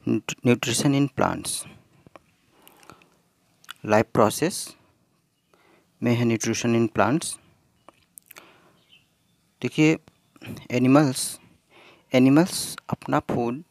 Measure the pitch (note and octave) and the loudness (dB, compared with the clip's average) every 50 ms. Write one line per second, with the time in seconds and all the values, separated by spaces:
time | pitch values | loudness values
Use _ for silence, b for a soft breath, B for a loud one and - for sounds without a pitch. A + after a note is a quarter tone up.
0 | _ B2 A#2 A2 - - - _ - B2+ A#2+ C3 - A#2+ A2+ - - D3 C#3 C#3 | _ -2 -2 -2 -4 -8 -16 _ 0 0 0 2 0 -4 -4 0 0 0 2 2
1 | C#3+ C#3+ _ - - - - - - - - - - - - - _ _ _ _ | 0 -2 _ 0 0 0 0 -4 -8 -10 -10 -10 -12 -16 -20 -20 _ _ _ _
2 | _ - _ - _ _ _ _ _ b b b b b b b b b b b | _ -20 _ -20 _ _ _ _ _ b b b b b b b b b b b
3 | b b b _ _ _ _ _ _ _ _ _ _ - - _ - G#2+ G#2+ G#2+ | b b b _ _ _ _ _ _ _ _ _ _ -20 -20 _ -2 2 2 2
4 | A2+ _ _ - A#2 A2 - - D3 F3 - - - - - _ _ _ _ _ | 2 _ _ 2 4 4 2 0 -2 -2 -2 -6 -12 -14 -18 _ _ _ _ _
5 | _ _ _ _ _ _ _ _ _ _ b b b b b b b b _ _ | _ _ _ _ _ _ _ _ _ _ b b b b b b b b _ _
6 | - A#2+ A#2+ A#2 A#2+ A#2 A2+ A2 - A2+ A2+ - - A#2 A#2 A#2 A#2 A2+ _ - | -2 0 0 0 0 0 -2 -2 -2 -4 -4 -2 -2 0 0 2 0 0 _ 0
7 | G2 A2 C3 E3+ - - - - _ _ _ _ _ _ _ _ _ - _ _ | 0 2 0 -2 -4 -6 -12 -14 _ _ _ _ _ _ _ _ _ -20 _ _
8 | _ _ _ - _ _ b b b b b b b b b b b b - _ | _ _ _ -20 _ _ b b b b b b b b b b b b -20 _
9 | _ _ _ _ _ _ _ _ _ _ _ _ - B2 - - D#3 D#3 D#3+ - | _ _ _ _ _ _ _ _ _ _ _ _ -10 -8 0 2 2 2 2 0
10 | _ - _ _ _ _ _ _ - - - - - - A#2+ B2 B2+ B2+ C3+ D3 | _ -20 _ _ _ _ _ _ -18 -16 -16 -16 -12 -6 -2 0 2 4 6 6
11 | D#3 C3+ C3 - - - - - _ _ _ _ _ b b b b b b b | 4 4 -2 -4 -8 -8 -10 -14 _ _ _ _ _ b b b b b b b
12 | b b - B2+ B2+ C3+ C#3 D#3 F3 F#3+ - - - - - - _ - - - | b b 2 4 4 6 6 4 2 2 -2 -10 -10 -10 -12 -16 _ -10 -10 -10
13 | - - C3+ D3 - - - B2 A#2+ A#2 A#2+ D3 F3 _ | -6 -4 -4 -4 -2 -2 -6 -4 -4 -4 -6 -8 -14 _